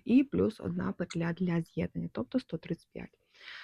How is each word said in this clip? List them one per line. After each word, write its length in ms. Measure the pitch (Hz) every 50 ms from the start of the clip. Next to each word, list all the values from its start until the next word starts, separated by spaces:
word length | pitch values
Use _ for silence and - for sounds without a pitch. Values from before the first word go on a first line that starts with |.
| -
і 200 | - 226 269 277
плюс 360 | - - 180 190 214 214 -
одна 320 | - 190 175 180 - 190
петля 400 | 196 - 180 - - 165 165 170
для 300 | 170 170 185 175 170 170
з'єднання, 460 | 165 - _ 170 180 - - - 170 170
тобто 280 | - 214 247 - - 254
сто 180 | - - - 160
тридцять 300 | - - 170 - - _
п'ять. 260 | - - - - _ _ _ _ _ - - - - -